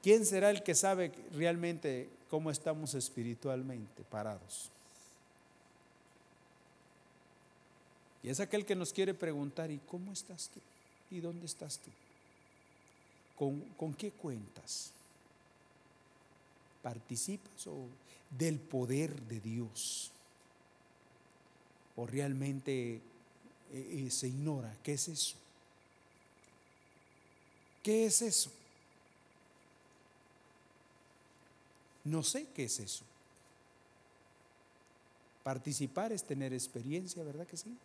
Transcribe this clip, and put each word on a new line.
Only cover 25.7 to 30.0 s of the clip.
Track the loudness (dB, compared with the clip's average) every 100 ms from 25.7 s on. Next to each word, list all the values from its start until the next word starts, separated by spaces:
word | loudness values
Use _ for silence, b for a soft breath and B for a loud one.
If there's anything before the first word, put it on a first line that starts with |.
| -20 -20 -20 -20 -20 -20 -20 -20 -20 -20 -20 -20 -20 -20 -20 -20 -20 -20 -20 -20 -4
¿Qué | 4 6 8
es | 6
eso? | 6 4 4 -2 -20 -20 -20 -20 -20 -20 -20 -20 -20 -20 -20 -20 -20 -20